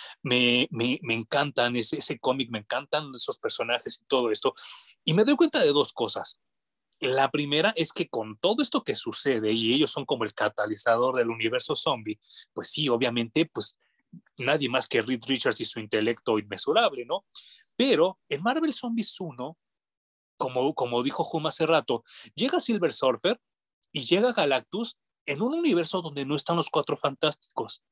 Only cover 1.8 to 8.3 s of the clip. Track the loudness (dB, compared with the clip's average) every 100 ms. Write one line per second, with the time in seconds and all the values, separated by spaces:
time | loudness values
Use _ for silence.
1.8 | -2 0 -2 0 -2 -2 -4 -6 -6 -6
2.8 | -2 -4 -4 -4 -4 -2 -2 -2 0 -2
3.8 | -2 -6 0 0 2 0 -2 -4 -8 -16
4.8 | -18 -8 0 2 4 4 4 4 4 4
5.8 | 2 0 -4 -4 -8 -12 _ _ _ _
6.8 | _ _ -2 2 2 0 0 2 2 0
7.8 | -2 -2 -4 -6 -8